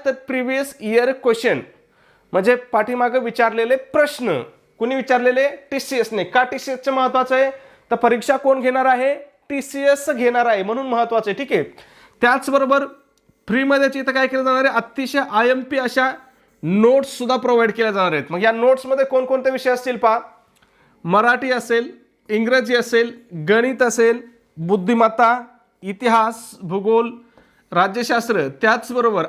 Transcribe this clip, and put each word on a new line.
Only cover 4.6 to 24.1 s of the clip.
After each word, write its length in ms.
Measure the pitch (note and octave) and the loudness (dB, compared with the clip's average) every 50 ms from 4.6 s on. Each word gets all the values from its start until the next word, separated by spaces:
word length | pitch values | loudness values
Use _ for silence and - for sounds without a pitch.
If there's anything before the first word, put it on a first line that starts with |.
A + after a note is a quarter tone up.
| _ _ _ - | _ _ _ -6
कुणी 140 | A3 B3 C4 | -4 -2 -2
विचारलेले? 520 | C4+ B3 - B3+ B3 B3 B3 B3+ C4 C4+ C#4+ C#4+ - - - | -2 0 0 2 2 2 2 2 2 0 -2 -2 -8 -10 -8
टीसीएसने. 540 | C#4 C4+ - - C4+ B3 A3 - A3+ G3+ E3+ | -8 -6 -6 -4 -2 -2 -2 -2 -2 -6 -4
का 180 | - - B3+ B3+ | 0 0 0 0
टीसीएसचं 480 | B3 C4 C4 - C#4 C4 B3 B3+ C#4 | 0 -4 -8 -8 -8 -8 -6 -4 -4
महत्त्वाचं 420 | C4+ C4 C4 B3+ B3+ C4 B3+ B3+ C4 | -2 0 0 0 0 0 0 0 0
आहे, 160 | C4 C4+ C4+ C4+ - - - _ _ _ - | 0 0 0 -2 -8 -16 -20 _ _ _ -6
तर 60 | A#3 | -2
परीक्षा 400 | - - A#3 A#3+ A#3+ - - C4+ | 2 2 2 2 0 0 0 0
कोण 240 | C#4 C#4 C4+ C4+ C4 | 0 2 0 0 2
घेणार 260 | A#3+ B3+ B3+ C4 C4 | 0 0 0 2 2
आहे, 280 | C4 B3+ B3 B3+ C#4 C#4+ C#4+ - - _ _ _ - | 2 2 2 0 -2 -2 -4 -8 -20 _ _ _ -8
टीसीएस 580 | C#4+ C#4 C4 - - C#4 C#4 C#4 C#4+ C#4 C#4+ D#4 | -8 -6 -6 -8 -6 0 2 2 2 2 0 -4
घेणार 360 | D4 A#3 B3 A#3+ A#3+ A#3+ A#3+ | -2 0 0 0 2 2 2
आहे, 160 | A#3 A3 G3 | 2 0 0
म्हणून 240 | F#3+ G3+ A3+ C4 C4+ | -2 -4 -4 -4 -4
महत्त्वाचं 440 | C4 A#3+ A#3 A#3 G#3+ A#3 A3+ - G#3 | -2 -2 -2 0 0 0 -2 -2 -2
आहे. 80 | G3 - | -4 -6
ठीक 140 | C#4+ B3+ | -4 -2
आहे, 100 | C4+ F3 C3+ - - - - _ _ _ _ _ _ - | -2 -2 -2 -4 -10 -20 -20 _ _ _ _ _ _ 0
त्याचबरोबर 640 | A#3+ A#3+ B3+ C4 C4+ C4+ C4+ C4+ C4+ B3+ C#4 C#4 C#4 - - - _ _ _ _ _ _ _ _ _ - | 2 2 2 0 0 0 0 2 2 2 2 0 0 -4 -10 -18 _ _ _ _ _ _ _ _ _ -4
फ्रीमध्ये 520 | G3+ C4 C4+ C#4 C#4 C#4 C#4 C4+ C4+ C4+ | -2 0 2 2 2 2 2 0 -2 -4
इथं 120 | C4 C4 | -4 -2
काय 140 | B3+ C4 C4 | -2 0 0
केलं 160 | B3+ C4 C4 | 0 0 0
जाणार 220 | C4 C4 B3+ C4 C4+ | 0 0 0 2 0
आहे, 100 | C4+ A3 | 0 0
अतिशय 440 | A3+ A3+ - - - C4 B3 - C#4 | -2 -4 -4 -6 -6 -6 -4 -2 -4
आयएमपी 580 | C4+ - G3+ G#3+ A#3 B3 C4 C4 B3+ C4 C#4 C4 | -2 0 0 2 2 2 2 0 -2 -4 -4 -4
अशा 320 | B3+ A#3+ A#3+ C4+ B3+ C4 C4+ - - _ _ _ _ _ _ _ | -2 -2 0 0 0 0 -2 -6 -14 _ _ _ _ _ _ _
नोट्स 540 | - D#3 F#3 G#3 A3 A#3 C4 C#4 C4+ C4+ - - | -4 0 2 4 6 6 6 4 2 -2 -6 -6
सुद्धा 180 | B3 A#3 C4 | -2 -2 -2
प्रोव्हाइड 340 | B3 A#3+ B3 A#3+ A#3 A#3 A3 | 0 0 2 2 2 2 2
केल्या 200 | G#3+ A3+ A3+ A3 | 0 0 -2 0
जाणार 200 | G3+ G3 F#3 F3+ | 0 0 0 0
आहेत. 120 | D#3 D3 C3+ - | 0 -2 -4 -4
मग 120 | E3 F3+ | -4 0
या 100 | G3+ A3+ | 0 0
नोट्समध्ये 520 | A3+ A3+ A#3 B3+ C4 C4 C4 B3+ C4+ C4+ C4+ | 2 2 2 2 2 2 0 -2 0 0 0
कोणकोणते 460 | C4+ C4+ B3+ B3+ B3+ C4 C4 B3+ C4 | 0 0 0 0 0 -2 -2 0 -2
विषय 200 | C4 B3+ C4 B3+ | -2 -2 -2 -2
असतील 260 | B3 B3 B3+ C4 B3 | -2 -2 -2 -6 -2
पहा, 220 | G#3 A#3+ A3+ A3 A#3 - - - _ _ _ _ _ _ _ _ _ _ _ _ _ - | 0 2 2 2 0 -4 -10 -20 _ _ _ _ _ _ _ _ _ _ _ _ _ -4
मराठी 460 | E3 F#3 G#3 A3 A#3+ B3 B3 C4+ C4 | 0 2 2 4 2 2 0 0 -2
असेल, 380 | B3+ A#3+ A#3 A#3 A#3 A#3 A#3+ - - - _ _ _ _ _ - | -2 -2 -2 -2 -2 -2 -2 -4 -10 -18 _ _ _ _ _ -4
इंग्रजी 480 | G#3+ A3 A3+ A#3 B3+ C4 A#3 A3 B3 | -2 0 0 2 2 2 2 2 0
असेल, 360 | A#3+ A3+ A#3 A#3+ A#3 A#3 A#3 A#3 - - - F3 D#3+ D3+ D#3+ | 0 0 2 2 0 0 0 -4 -14 -18 -16 -12 -4 0 2
गणित 340 | G#3 A3+ A#3+ C4 B3+ - | 2 2 2 2 0 0
असेल, 380 | B3+ A#3 A#3 A#3+ A3+ A3+ | 0 0 2 2 2 2